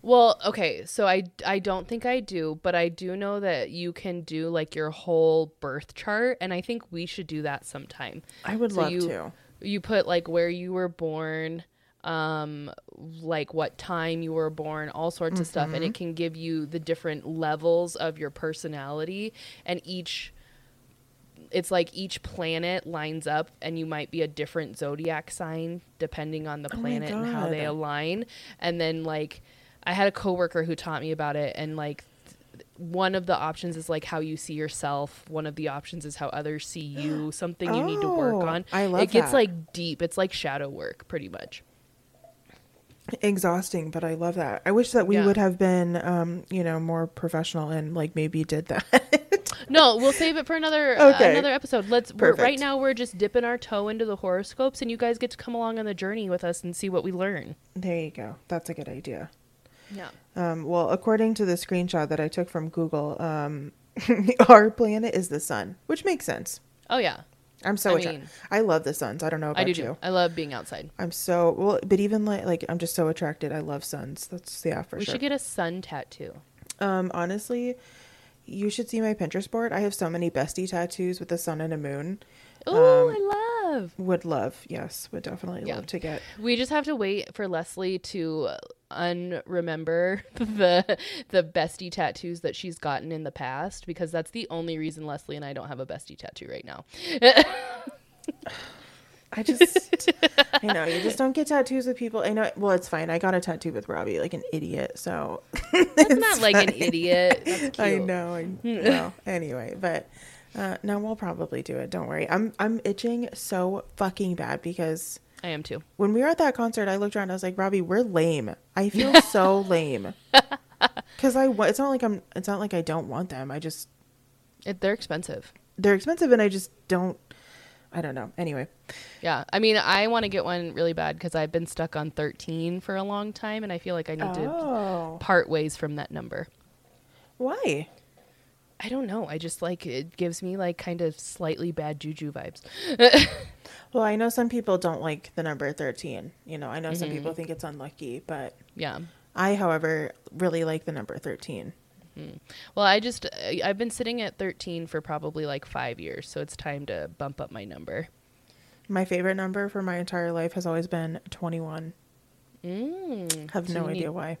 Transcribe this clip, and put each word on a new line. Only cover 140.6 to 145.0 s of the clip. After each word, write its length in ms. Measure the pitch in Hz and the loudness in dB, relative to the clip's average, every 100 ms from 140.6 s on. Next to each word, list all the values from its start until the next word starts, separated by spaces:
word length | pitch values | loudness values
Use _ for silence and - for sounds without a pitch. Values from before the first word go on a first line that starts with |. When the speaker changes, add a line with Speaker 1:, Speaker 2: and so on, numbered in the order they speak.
| 180 170 | -2 -4
Speaker 1:
kind 240 | - 170 | -6 -2
of 180 | 165 156 | -2 -4
slightly 500 | - - 165 - 175 | -14 -6 -4 -2 -4
bad 300 | 165 151 151 | -4 -6 -6
juju 320 | 151 156 151 | -8 -8 -8
vibes. 280 | 143 - - - - 392 269 | -8 -12 -14 -18 -10 -6 10
<laughs> 300 | 240 294 - - - - - - - | 12 12 8 0 -14 -18 -20 -20 -4
Speaker 2:
Well, 120 | 254 | 0
I 100 | 214 | 2
know 140 | 214 233 | 2 2
some 200 | 233 233 | 2 0
people 300 | 240 214 185 | 0 2 2
don't 220 | 180 160 | 2 -2